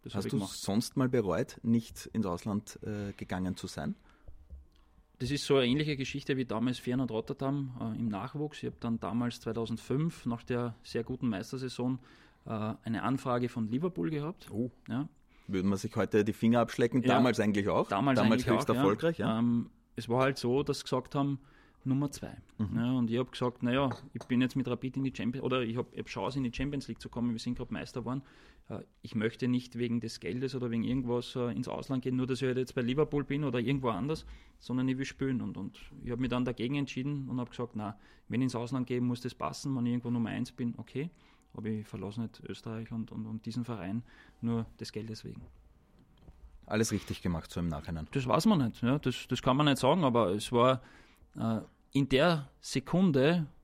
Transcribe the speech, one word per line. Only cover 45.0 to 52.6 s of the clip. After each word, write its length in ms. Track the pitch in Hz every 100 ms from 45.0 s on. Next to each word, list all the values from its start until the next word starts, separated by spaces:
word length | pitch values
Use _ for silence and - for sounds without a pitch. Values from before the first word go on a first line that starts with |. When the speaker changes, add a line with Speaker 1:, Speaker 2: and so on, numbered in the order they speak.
| 110 110 -
Speaker 1:
wegen.“ 160 | - - - - - _ _ _ - - - - - -
Speaker 2:
Alles 240 | 110 113
richtig 300 | 101 - 98
gemacht, 280 | 92 82 -
so 80 | -
im 80 | 87
Nachhinein. 400 | 73 - 82 80
Speaker 1:
Das 160 | 139 127
weiß 180 | 127 220
man 140 | 196
nicht, 240 | 120 -
ja, 160 | 117 143
das, 280 | 139 120 -
das 140 | 123
kann 160 | - 127
man 80 | 151
nicht 140 | 131
sagen, 240 | 127 170
aber 260 | 147 117 101
es 220 | 104 -
war, 300 | 120 127 127 - - - _ - -
äh, 240 | 113 113 - _ _
in 140 | 135 135
der 420 | 131 165 165 135 _